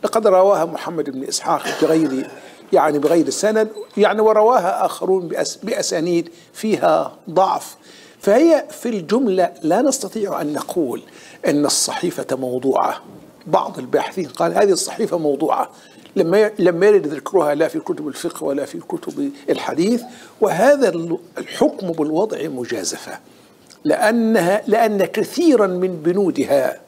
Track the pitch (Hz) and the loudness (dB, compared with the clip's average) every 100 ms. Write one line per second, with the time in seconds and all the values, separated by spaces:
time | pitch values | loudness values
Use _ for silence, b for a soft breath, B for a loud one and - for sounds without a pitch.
0 | 208 226 214 185 190 190 170 156 - 160 | -2 0 4 6 4 4 0 -6 -8 -6
1 | 143 135 139 - - 156 - - 156 160 | -6 -6 -6 -6 -2 -4 -4 -2 2 2
2 | 156 131 - B B B B 185 151 147 | 2 -2 -6 B B B B 2 2 2
3 | 139 170 139 123 208 220 214 - - - | 2 2 2 0 0 0 -2 -4 -10 0
4 | 202 208 220 214 214 247 175 196 190 - | 2 4 4 6 6 4 2 0 -2 -2
5 | 175 190 175 - 147 - - - 180 180 | 0 0 0 -4 -4 -6 -6 -4 -2 -2
6 | 165 170 165 B B - 220 196 175 160 | 0 0 -2 B B -8 -2 0 2 2
7 | 147 - - 165 185 220 - - B B | 0 -10 -4 0 2 0 -6 -20 B B
8 | B B - 214 330 302 - - 233 220 | B B 2 4 6 4 0 -8 -6 -6
9 | 156 214 262 185 170 - 156 185 269 - | -2 0 2 2 0 0 0 2 2 0
10 | 190 226 196 151 156 147 - - 139 117 | -6 -6 -4 -4 -4 -6 -6 -4 -4 -4
11 | - B B B - 147 147 - - - | -10 B B B -2 0 2 0 -2 -4
12 | 175 - 135 131 131 123 135 - - - | -6 -6 -6 -6 -4 -4 0 2 0 -4
13 | - - - - - - - - 127 143 | -12 -20 -20 -20 -4 -2 -2 -8 -4 -2
14 | - - 156 - 170 170 202 170 - - | -2 -8 -10 -2 -2 2 2 2 -2 -4
15 | 220 175 151 139 151 - - B B B | -4 -2 -2 0 0 -2 -4 B B B
16 | B - 165 196 214 214 180 170 202 208 | B -2 2 4 2 2 0 4 6 6
17 | 151 151 - 190 147 147 160 160 151 170 | 2 -6 -6 -2 0 2 0 -2 -6 -6
18 | 151 135 170 - 156 139 135 170 - 170 | -6 -6 -8 -6 -6 -4 -6 -10 -10 -10
19 | - - 143 B B 165 - 139 185 240 | -8 -6 -6 B B -2 -2 0 0 0
20 | - B B B 208 165 233 285 240 170 | -4 B B B 0 4 4 4 2 0
21 | 165 165 - - - - 302 - 185 160 | -4 -6 -8 -14 -12 0 0 0 -8 -4
22 | 151 156 214 - 156 131 120 117 110 - | -2 0 -2 -4 -8 -8 -8 -6 -6 -10
23 | - - - B B B B B - - | -12 -16 -18 B B B B B -2 2
24 | 214 233 226 220 170 202 - 214 233 208 | 2 2 2 2 2 0 2 2 4 2
25 | 185 - - - 339 247 202 180 185 170 | 0 -2 -4 0 4 4 4 0 -2 -2
26 | 156 180 190 139 113 139 127 - | -2 2 0 0 2 2 0 -4